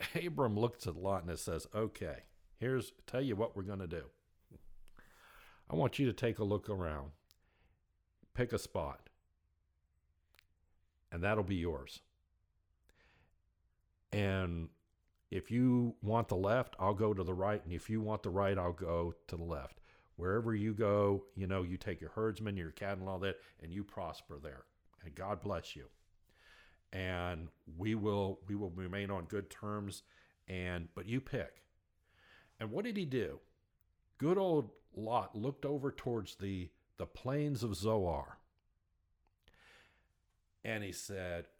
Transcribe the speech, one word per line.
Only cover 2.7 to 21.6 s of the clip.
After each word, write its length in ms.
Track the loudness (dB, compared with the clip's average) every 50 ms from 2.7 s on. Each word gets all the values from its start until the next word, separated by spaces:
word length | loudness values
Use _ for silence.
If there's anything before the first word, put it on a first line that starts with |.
| 0 0 -2 -4 -8 -18 -10
tell 160 | -6 -2 -2 0
you 140 | 0 0
what 200 | 0 0 0 -2
we're 60 | -4 -6
gonna 240 | -4 -4 -6 -4
do. 180 | -4 -6 -6 -8 -10 -14 _ _ _ _ _ _ _ -20 -20 -18 -16 -16 -16 -16 -18 -18 -20 -20 -20 -20 -20 -20 -20 -20 -20 -20 -20 -20 -20 -10 -4
I 60 | 0
want 220 | 2 2 2 4 2
you 80 | 2
to 60 | 2 2
take 260 | 2 0 0 2 2
a 60 | 2
look 240 | 2 2 2 0 -2
around, 440 | -2 -2 0 -2 -2 -4 -6 -8 -12 -16 _ _ _ _ _ _ _ _ _ _ _ _ _ _ _ _ _ _ _ _ -20 -6 -2
pick 180 | 0 0 2 0
a 60 | -2
spot, 500 | -2 -4 -4 -2 -2 -4 -6 -8 -14 -20 -20 _ _ _ _ _ _ _ _ _ _ _ _ _ _ _ _ _ _ _ _ _ _ _ _ -20 _ _ _ _ _ _ _ _ _ _ _ _ _ _
and 120 | -4 0 2
that'll 220 | 4 4 4 4
be 100 | 4 2
yours. 460 | 2 2 0 0 -2 -4 -10 -14 -16 -18 _ _ _ _ _ _ _ _ _ _ _ _ _ _ _ _ _ _ _ _ _ _ _ _ _ _ _ _ _ _ _ _ _ _ _ _ _ _ _ _ _ 0
And 560 | 2 4 4 4 2 2 2 0 -2 -2 -4 -8 _ _ _ _ _ _ _ _ _ _ _
if 200 | -4 -4 -2 2
you 440 | 4 6 6 6 6 6 4 2 0 -2 0
want 260 | 2 2 2 2 2
the 80 | 2
left, 400 | 2 4 4 4 4 2 0 -2 0
I'll 160 | 2 2 4
go 200 | 6 4 4 4
to 100 | 4 2
the 100 | 0 0
right. 280 | 2 2 2 2 0 -2
And 80 | -4 -6
if 160 | -4 -2 -2
you 120 | 0 0
want 220 | 0 0 0 -2 0
the 80 | 0
right, 280 | 2 4 4 4 4 4
I'll 140 | 2 2 0
go 420 | 0 -2 0 2 2 2 0 -2 -6 _ -8
to 80 | -6
the 80 | -6 -4
left. 360 | -4 -4 -4 -6 -8 -12 -18 -20 -20 -20 -20 _ _ _
Wherever 380 | -4 0 2 2 2 2 2 2
you 200 | 2 2 0 2
go, 500 | 4 4 6 6 8 8 8 6 4 2 -4 -6
you 120 | -4 -2
know, 160 | 0 0 0